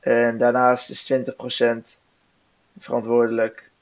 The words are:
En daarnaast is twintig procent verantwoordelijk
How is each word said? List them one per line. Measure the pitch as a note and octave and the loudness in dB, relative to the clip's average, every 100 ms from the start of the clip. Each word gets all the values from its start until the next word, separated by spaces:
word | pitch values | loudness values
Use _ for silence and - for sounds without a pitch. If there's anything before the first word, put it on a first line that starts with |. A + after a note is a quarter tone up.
En | - A#2 A#2+ A2+ | 2 2 2 2
daarnaast | A#2+ B2 B2 B2 - | 0 4 2 2 -4
is | - | -12
twintig | - C3 A#2+ - | -4 -2 -4 -10
procent | B2 - A#2+ A#2 A#2 - _ _ _ _ _ _ _ - | -10 0 0 0 -8 -20 _ _ _ _ _ _ _ -20
verantwoordelijk | - A#2+ A2+ A#2+ A#2 A2+ A2 - - _ | -6 -6 0 2 2 0 -2 -4 -20 _